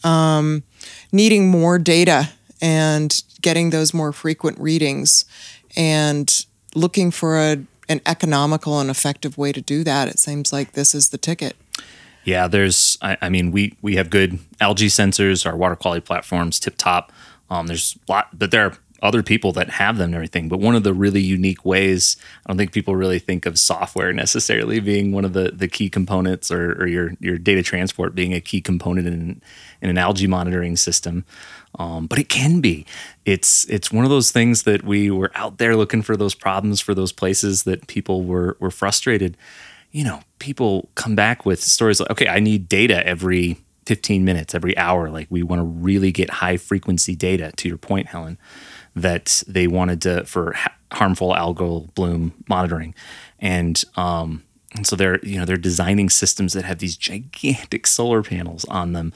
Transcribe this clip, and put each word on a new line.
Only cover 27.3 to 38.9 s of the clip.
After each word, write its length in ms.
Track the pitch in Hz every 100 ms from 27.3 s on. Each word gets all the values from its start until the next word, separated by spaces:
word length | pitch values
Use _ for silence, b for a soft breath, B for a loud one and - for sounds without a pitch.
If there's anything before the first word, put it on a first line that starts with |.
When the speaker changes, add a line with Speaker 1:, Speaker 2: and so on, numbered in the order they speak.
| 87
Speaker 2:
data 240 | 90 95
transport 540 | 90 90 92 - 90 90
being 180 | 90
a 60 | 90
key 220 | - 95
component 440 | 90 90 90 90 87
in, 360 | 85 85 - B B B B
in 80 | 92
an 80 | 90
algae 280 | 90 95 98
monitoring 520 | 92 90 90 87 85
system. 480 | - - 87 87 - B B B B -
Um, 300 | 85 82 82
but 120 | 120
it 100 | 143
can 320 | - 139 175
be. 240 | 127 76 - B B B -
It's, 400 | 95 - - -
it's 260 | 104 -
one 140 | 110 131
of 40 |
those 220 | 139 117
things 320 | 120 117 117
that 220 | 110 101 101
we 260 | 101 101
were 200 | 95 95 -
out 220 | 110 98
there 180 | 117 110
looking 280 | 104 113
for 120 | 107 104
those 200 | 101 -
problems, 440 | 98 95 104 101
for 160 | - 95
those 160 | 95
places 520 | - 95 95 101 95
that 240 | 95 92 -
people 360 | 104 98 92
were, 320 | 90 90 90 -
were 100 | 95
frustrated. 640 | - 98